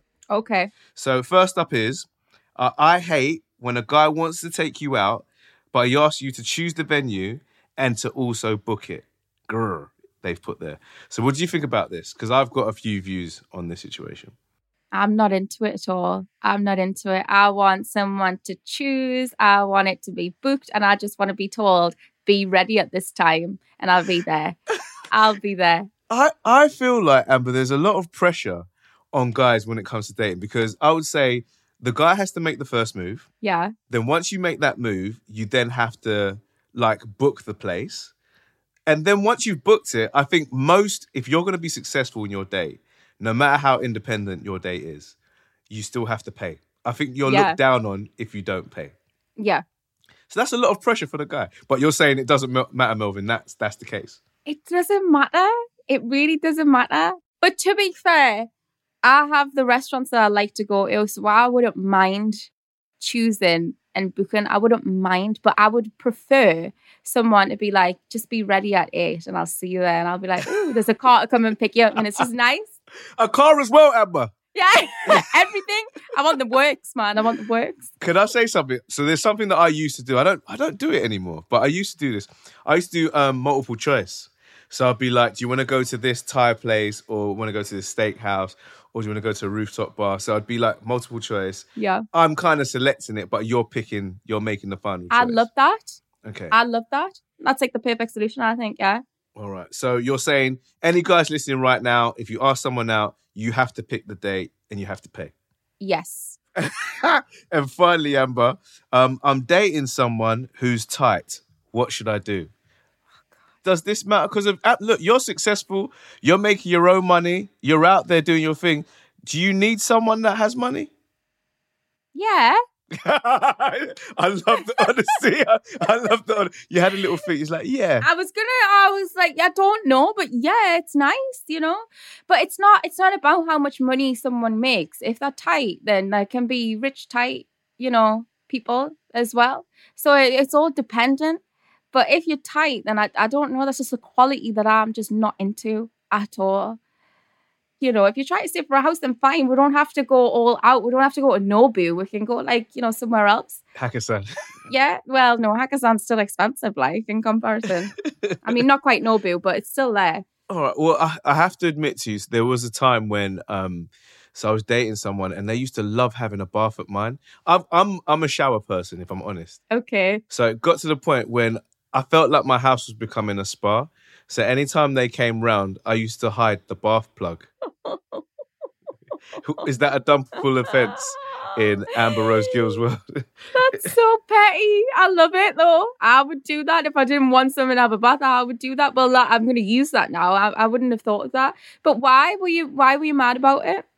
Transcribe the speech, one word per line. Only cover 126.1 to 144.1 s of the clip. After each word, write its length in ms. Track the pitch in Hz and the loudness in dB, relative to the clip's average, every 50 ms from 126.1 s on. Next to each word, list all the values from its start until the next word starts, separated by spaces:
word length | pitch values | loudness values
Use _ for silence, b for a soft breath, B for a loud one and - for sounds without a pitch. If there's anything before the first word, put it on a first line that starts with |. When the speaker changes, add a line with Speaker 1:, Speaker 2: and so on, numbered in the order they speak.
| 226 226 - | 0 0 0
Speaker 2:
the 100 | 214 220 | -4 -2
hon-, 140 | 208 196 175 B B B B | -2 -2 -4 B B B B
you 120 | 170 175 | 0 2
had 120 | 175 196 196 | 2 2 0
a 40 | |
little 180 | 196 196 - 180 | 0 -4 -4 -4
thing. 240 | 165 - 180 165 143 | -4 -4 -4 -4 -4
It's 100 | 156 151 | -4 -6
like, 160 | 165 160 - | -8 -8 -6
"Yeah." 360 | 208 269 262 202 170 135 117 254 | -4 -4 -2 0 2 2 2 2
Speaker 1:
I 100 | 311 330 | 2 0
was 160 | 349 381 370 - | 0 -2 -8 -6
gonna, 140 | 427 440 | -6 -4
I 420 | 480 508 508 427 392 403 392 392 403 392 392 | -2 0 0 2 4 6 6 6 4 2 0
was 120 | 381 359 - | -6 -8 -2
like, 220 | 370 359 339 285 302 | -2 -2 -2 0 0
"I 100 | 339 370 | 0 0
don't 380 | - 381 392 392 427 440 415 | 2 2 2 2 2 2 2
know, 260 | 262 262 262 302 392 427 | 2 4 4 4 2 0
but 100 | 403 349 - | -2 -6 -4
yeah, 440 | 247 240 247 320 415 466 427 359 339 | -4 -2 0 2 2 2 2 2 2
it's 160 | 339 339 - - | 0 -2 -2 -2
nice, 500 | 285 277 285 392 539 539 539 - - - | 0 2 2 0 -2 -4 -8 -8 -12 -10
you 140 | - 311 320 | -8 -6 -4
know?" 160 | 311 320 359 427 453 _ B B B B B B B | -2 -2 -4 -4 -8 _ B B B B B B B
But 140 | - 370 254 | 0 0 2
it's 180 | 370 381 - - | 0 -2 -4 2
not, 220 | 392 403 415 381 - | 4 6 6 6 4
it's 160 | 339 - - | -2 -2 2
not 140 | 381 381 392 | 2 2 2
about 320 | - - 285 339 359 330 | 2 2 2 2 2 2
how 100 | 330 311 | 0 0
much 220 | 302 285 285 - - | 0 0 -2 -2 -2
money 340 | 254 254 262 262 269 262 247 | -2 0 0 0 0 -2 -2
someone 460 | - - 254 247 240 233 226 220 220 | -4 -4 -4 -4 -2 -2 -2 -2 0
makes. 380 | 247 262 247 185 151 - - - | 0 0 0 0 -2 -6 -10 -8
If 180 | 247 - 233 - | -6 -6 -6 -4
they're 120 | 277 285 | -6 -8
tight, 480 | 277 - - 320 339 302 254 202 - - - | -8 -6 -4 -2 -2 0 0 -4 -6 -6 -2
then 260 | 214 208 190 196 196 | 0 0 0 0 0
there 160 | 208 202 202 | -2 -2 -2
can 220 | 202 - 247 247 | -2 -4 -6 -4
be 280 | 226 254 247 233 220 220 | -2 -2 -4 -2 -4 -4
rich, 320 | 214 254 277 269 - - | -4 -6 -6 -6 -8 -20
tight, 400 | _ - 240 247 254 269 - - _ _ _ _ _ _ | _ -4 -4 -2 -2 -4 -10 -14 _ _ _ _ _ _
you 120 | - 247 254 | -8 -6 0
know, 340 | 240 226 220 214 214 226 233 _ _ _ _ - | 2 4 4 2 2 -2 -6 _ _ _ _ -8
people 400 | 269 233 - - 240 254 277 311 311 _ _ _ - | -8 -8 -4 -4 -4 -2 -4 -6 -8 _ _ _ -4
as 200 | 233 240 226 - | -4 -4 -2 2
well. 320 | 240 240 254 - - - _ b b b b b | 2 2 2 2 -4 -10 _ b b b b b
So 180 | b - 294 285 | b 2 4 6
it, 200 | 277 269 247 262 | 6 6 4 4
it's 200 | 262 277 269 - | 2 0 2 2
all 160 | 294 311 330 | 2 2 2
dependent. 720 | 269 285 220 - 226 233 240 269 269 269 302 320 330 381 _ _ _ _ _ _ _ _ _ _ - | 0 -4 -8 -6 -2 0 2 2 2 0 0 -2 -2 -4 _ _ _ _ _ _ _ _ _ _ 2
But 160 | 262 - - | 2 4 4
if 180 | 277 330 330 | 2 0 2
you're 100 | 330 302 | -2 -6
tight, 460 | 269 _ - - 302 311 302 254 202 - | -6 _ -6 -2 0 0 0 -2 -4 -4
then 140 | 208 214 214 | -4 -2 0
I, 100 | 214 208 - | -2 -2 0
I 100 | - 214 | -2 -2
don't 260 | 226 277 285 294 - 254 | 0 0 -2 -2 -2 -2
know. 100 | 262 269 | -2 -2
That's 120 | 269 262 | -4 -4
just 160 | - 247 - 254 | -6 -8 -8 -8
a 40 | |
quality 540 | 240 _ _ | -10 _ _